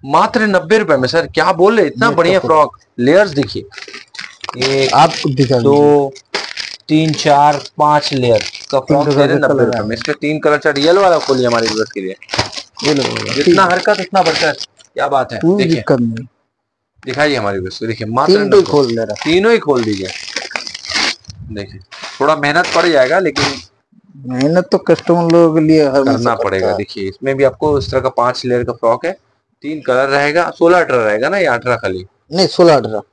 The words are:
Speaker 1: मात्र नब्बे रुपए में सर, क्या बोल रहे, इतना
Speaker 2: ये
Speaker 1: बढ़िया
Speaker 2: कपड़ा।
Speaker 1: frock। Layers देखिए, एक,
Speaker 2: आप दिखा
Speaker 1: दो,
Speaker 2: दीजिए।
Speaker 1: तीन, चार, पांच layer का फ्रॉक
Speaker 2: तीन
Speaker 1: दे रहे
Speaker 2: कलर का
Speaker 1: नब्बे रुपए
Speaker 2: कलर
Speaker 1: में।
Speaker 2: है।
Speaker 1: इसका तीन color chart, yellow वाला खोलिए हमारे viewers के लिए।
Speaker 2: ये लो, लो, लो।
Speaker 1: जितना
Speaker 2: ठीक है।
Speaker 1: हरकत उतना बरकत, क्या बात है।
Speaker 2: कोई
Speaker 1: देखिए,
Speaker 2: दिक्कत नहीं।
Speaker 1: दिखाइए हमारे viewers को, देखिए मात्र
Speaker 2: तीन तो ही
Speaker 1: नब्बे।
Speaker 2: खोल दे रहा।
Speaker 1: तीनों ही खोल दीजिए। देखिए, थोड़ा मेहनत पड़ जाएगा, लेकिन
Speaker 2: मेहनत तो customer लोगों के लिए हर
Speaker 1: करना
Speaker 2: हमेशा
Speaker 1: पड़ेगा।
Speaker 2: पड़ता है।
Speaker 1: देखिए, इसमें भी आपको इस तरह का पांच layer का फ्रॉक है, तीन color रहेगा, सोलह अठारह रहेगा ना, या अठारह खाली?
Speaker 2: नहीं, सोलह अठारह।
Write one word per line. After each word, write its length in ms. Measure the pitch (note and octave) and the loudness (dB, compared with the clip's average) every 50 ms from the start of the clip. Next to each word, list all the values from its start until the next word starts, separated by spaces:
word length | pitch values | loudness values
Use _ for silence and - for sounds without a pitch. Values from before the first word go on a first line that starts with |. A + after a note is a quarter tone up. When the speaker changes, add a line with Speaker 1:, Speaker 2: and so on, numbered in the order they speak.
| - | -6
Speaker 1:
मात्र 360 | C3+ C#3+ D#3+ G3 - - B3 | 0 2 2 2 2 0 0
नब्बे 360 | A3 G#3+ G3 F#3 D#3+ D#3+ G#3+ A3 | 0 2 0 0 0 2 0 0
रुपए 180 | G#3 D#3+ D3+ | 2 2 0
में 120 | C3 B2+ B2 | 0 0 0
सर, 180 | - E3 D#3+ | 0 0 -2
क्या 260 | - - D#3+ D#3 - | 0 -2 -2 0 0
बोल 240 | F#3+ E3 F3+ G3+ A#3 | 2 2 2 2 4
रहे, 100 | A3 F#3 | 2 0
इतना 220 | C#3+ - A#2+ G#3+ A#3 | 0 0 0 -2 0
Speaker 2:
ये 60 | - | 2
Speaker 1:
बढ़िया 240 | D#3+ E3+ E3+ F#3+ F#3 | 2 0 2 2 0
Speaker 2:
कपड़ा। 100 | F3 - | 2 2
Speaker 1:
frock। 300 | D#3+ D#3 D3 B2+ - _ _ _ _ - | 2 2 2 2 -2 _ _ _ _ -2
Layers 320 | A#2+ C3 D#3 F#3+ G#3 G3 | 2 4 4 4 4 2
देखिए, 360 | D3 C#3 C3+ G#2 - - G2 G2+ - - - - - - - _ _ - - - - _ - - - B2 | 0 -4 -4 -4 -6 -12 -12 -14 -18 -20 -20 -18 -20 -20 -20 _ _ -18 -18 -18 -18 _ -14 -14 -6 -4
एक, 360 | B2+ C3 C3+ C3+ C3+ C3 - | -2 0 0 0 0 2 4
Speaker 2:
आप 180 | C3+ D#3 E3+ D#3+ - - | 4 4 2 2 -2 -4
दिखा 320 | D#3 C3+ B2+ C#3 A#2+ C3+ A#2+ | -4 0 0 0 2 2 2
Speaker 1:
दो, 500 | A#2 C#3 C#3+ C#3+ D3 D3 D3 D3 C#3 C#3 | 4 4 4 6 6 6 4 4 2 -2
Speaker 2:
दीजिए। 140 | C3+ - - _ - - - - - - - - - - _ - | -6 -14 -20 _ -10 -10 -10 -8 -12 -12 -12 -14 -14 -18 _ 0
Speaker 1:
तीन, 240 | D#3 D#3 D#3+ D#3+ | 0 0 2 0
चार, 480 | D3 C3+ - D#3 C#3+ C#3+ C#3+ D3 D3 C#3+ - - _ - | -2 -2 2 2 4 6 4 4 2 0 -6 -12 _ -2
पांच 340 | D3+ D3 D3+ D3 C#3+ - | 0 2 2 2 0 -2
layer 320 | D3 C3+ B2 A#2+ A2+ G#2+ - - - - - - | -4 -2 2 2 2 2 0 -4 -12 -16 -12 -4
का 100 | - C3+ | -4 -4
फ्रॉक 260 | C3 - D3+ C#3+ C#3+ | 0 0 0 0 2
Speaker 2:
तीन 120 | D3 C#3 C#3 | 0 2 2
Speaker 1:
दे 80 | C#3+ | 2
रहे 20 | C#3 | 2
Speaker 2:
कलर 120 | D#3+ - | 2 0
का 80 | D3 C3 | 0 0
Speaker 1:
नब्बे 160 | A#2+ C3+ B2 | 2 2 0
रुपए 100 | A2+ A#2+ | 0 0
Speaker 2:
कलर 80 | A#2 | -4
Speaker 1:
में। 80 | G#2 G#2 | -4 -6
Speaker 2:
है। 40 | A#2 | -6
Speaker 1:
इसका 180 | A2+ - - | -6 -6 -8
तीन 260 | D3 - - D3 D3+ D#3 | -6 -4 -4 -4 -4 -2
color 200 | - D3+ D3+ D3 | 0 0 0 2
chart, 200 | - D#3+ C#3+ C#3 | 0 -2 -2 0
yellow 240 | C#3+ D#3+ F3 G3 | 2 2 4 4
वाला 160 | G3+ F#3 E3+ D3+ | 4 2 2 0
खोलिए 280 | - - C3+ B2+ B2 | 0 0 0 0 0
हमारे 200 | A#2+ A#2+ A#2 A2+ | 0 0 0 -2
viewers 260 | A2+ A2 G#2+ A2+ A2 | -2 -2 -4 -6 -6
के 80 | - G#2+ | -6 -10
लिए। 160 | F#2+ F#2 F#2+ _ - - - - - - - - - _ _ - - | -10 -10 -12 _ -14 -10 -8 -8 -8 -8 -10 -16 -18 _ _ -6 -2
Speaker 2:
ये 100 | C#3+ D3+ | -2 0
लो, 80 | C#3 | 0
लो, 60 | B2+ A#2 | -2 -4
लो। 260 | A#2 A2+ G#2+ G#2 G#2+ | -6 -6 -8 -6 -4
Speaker 1:
जितना 80 | C3+ | 0
Speaker 2:
ठीक 160 | D3 F#3 E3+ F#3+ | 2 4 4 4
है। 120 | F#3+ F3 | 4 2
Speaker 1:
हरकत 300 | F3+ F3+ - - G#3 G3 | 0 0 0 -2 -2 -2
उतना 220 | F#3 - - F#3+ | -4 -4 -2 0
बरकत, 340 | F3+ E3 D#3 - E3+ D#3 C#3 - - _ _ _ _ _ _ | 0 0 0 0 -2 -4 -4 -6 -10 _ _ _ _ _ _
क्या 140 | - C#3 C#3+ | -6 -4 -2
बात 240 | C#3+ C3+ B2+ - | -2 -2 -2 -4
है। 60 | A#2+ A2 | -6 -2
Speaker 2:
कोई 240 | - E3 F#3+ G#3 | 0 0 2 2
Speaker 1:
देखिए, 140 | F#3+ E3 E3 | 2 0 0
Speaker 2:
दिक्कत 240 | - A2 - D3 B2 | -2 0 0 0 0
नहीं। 260 | A#2+ A#2 A2+ A2+ B2 - _ _ _ _ _ _ _ _ _ _ _ _ _ _ - | 0 -2 -4 -8 -12 -16 _ _ _ _ _ _ _ _ _ _ _ _ _ _ -12
Speaker 1:
दिखाइए 300 | C3 B2 C3+ D3 D3+ C#3+ | -10 -4 -2 0 0 0
हमारे 240 | B2 G#2+ G2+ G2 F#2+ | -2 -2 -4 -4 -4
viewers 200 | F#2 F#2 - - | -6 -8 -10 -8
को, 80 | A#2 | -8
देखिए 200 | A2+ A2 A2+ A2+ | -8 -6 -6 -6
मात्र 260 | G#2+ A2+ B2+ C#3+ D#3 | -4 -2 -2 2 2
Speaker 2:
तीन 180 | F#3 G#3 G#3 G3 | 2 2 2 4
तो 60 | - | 4
ही 60 | G3+ | 4
Speaker 1:
नब्बे। 100 | F3 C#3+ | 4 4
Speaker 2:
खोल 140 | C#3+ D3 C3+ | 2 0 2
दे 80 | A#2+ A#2 | 0 -2
रहा। 100 | A2+ A2+ | -4 -4
Speaker 1:
तीनों 480 | G#2 G#2 - - D3+ D#3+ F#3 G3+ A3+ | -6 -6 -6 -2 0 0 2 2 2
ही 60 | A#3 A3 | 0 0
खोल 260 | - D3 C#3 B2+ A2+ | 0 0 -2 0 0
दीजिए। 220 | G#2+ G#2 F#2+ F#2+ F#2 - - - - - - - - - - - - - - - - - - - - - _ _ - - - - - | -2 -4 -6 -6 -10 -12 -14 -16 -12 -12 -12 -12 -10 -12 -12 -12 -12 -16 -16 -14 -8 -6 -4 -4 -4 -6 _ _ -20 -20 -18 -16 -12
देखिए, 300 | A2 G2+ G2+ - - G2+ - _ - - - - - - | -10 -10 -12 -12 -14 -20 -20 _ -20 -18 -18 -18 -6 -2
थोड़ा 160 | C3+ D3 D#3 | 0 0 0
मेहनत 280 | D3 C#3+ C#3+ D3 E3+ F3+ - - | 0 0 0 0 0 -2 0 0
पड़ 120 | F3 E3 | 0 2
जाएगा, 320 | F3 E3 C#3 B2+ B2+ D#3 F#3 | 2 4 2 2 2 2 0
लेकिन 260 | F#3+ D#3+ C3 C3 C#3+ C#3+ C#3 B2+ - - _ _ _ _ _ _ _ _ _ | 0 0 -2 -2 -4 -4 -4 -8 -16 -20 _ _ _ _ _ _ _ _ _
Speaker 2:
मेहनत 520 | C#3+ C3 B2 B2+ B2 C3 D3 E3 F3+ F3+ - | -18 -12 -8 -4 0 0 2 2 0 0 0
तो 60 | - F#3 | -2 -2
customer 540 | - - E3+ D3+ - - E3+ E3+ E3+ E3 | 2 0 0 0 2 0 0 2 2 4
लोगों 220 | E3 E3+ E3+ E3 D#3 | 4 6 6 6 4
के 60 | D#3+ | 2
लिए 240 | D#3 D#3 D#3+ D#3 D3+ | 2 4 4 4 4
हर 80 | C#3 | 4
Speaker 1:
करना 180 | C3 C#3 C3+ C3+ | 2 2 2 2
Speaker 2:
हमेशा 240 | - A2+ A#2+ A#2+ A#2 | 0 0 0 -2 -2
Speaker 1:
पड़ेगा। 160 | A2 A#2+ G2 | 0 -2 -2
Speaker 2:
पड़ता 200 | F#2+ F#2+ F#2+ G#2+ | -2 0 0 -2
है। 60 | G#2 | -2
Speaker 1:
देखिए, 320 | G2 G2+ - - A2 G2 G2 | -4 -6 -8 -8 -8 -8 -8
इसमें 280 | F#2 _ - C3+ C3+ | -8 _ -6 -6 -2
भी 80 | C3+ C#3 | 2 0
आपको 340 | C3 B2+ - - D3+ D3 C#3 | 0 0 0 -2 0 0 0
इस 120 | C3 - | -2 -2
तरह 100 | B2 C3 | -4 -2
का 80 | B2+ C3 | -2 -2
पांच 360 | - - A#2+ B2 B2 - - | -2 0 0 0 -2 -2 -4
layer 200 | B2+ B2 B2 A#2+ | -2 -2 -2 -2
का 80 | - | -4
फ्रॉक 340 | A#2+ - - C#3+ C#3 C3 - | -6 -2 0 0 0 0 -2
है, 60 | E3 F#3+ _ _ _ _ _ _ _ _ _ | -6 -8 _ _ _ _ _ _ _ _ _
तीन 180 | - C#3+ D#3 D3+ | -12 -10 -10 -8
color 280 | B2 - B2 B2+ C3+ C#3 | -4 -2 0 0 0 0
रहेगा, 420 | C3+ C#3+ C#3+ D3 D3 E3+ F3 E3 | 0 0 0 0 0 0 -2 -2
सोलह 300 | D#3+ - E3+ E3+ F3+ F3+ | -2 0 2 4 4 4
अठारह 240 | E3 D3 C3 B2 A2+ | 2 2 0 0 0
रहेगा 240 | G#2+ G#2 G#2+ B2 D3+ | 0 0 0 -2 -2
ना, 100 | F#3 G3+ | -2 0
या 160 | F3+ D3 A#2+ | 0 0 -2
अठारह 220 | A#2 A2 B2+ B2 | -2 -2 -2 -4
खाली? 300 | - - G2 F#2 F#2 F#2 - _ _ _ _ | -2 -2 -6 -6 -6 -10 -14 _ _ _ _
Speaker 2:
नहीं, 140 | D3 F3+ F#3+ | -2 -2 -2
सोलह 300 | D#3+ - - F3+ E3+ D#3 | -2 2 4 4 6 6
अठारह। 260 | C3+ A2+ G#2+ A2 G#2 - _ | 4 2 -2 -6 -8 -8 _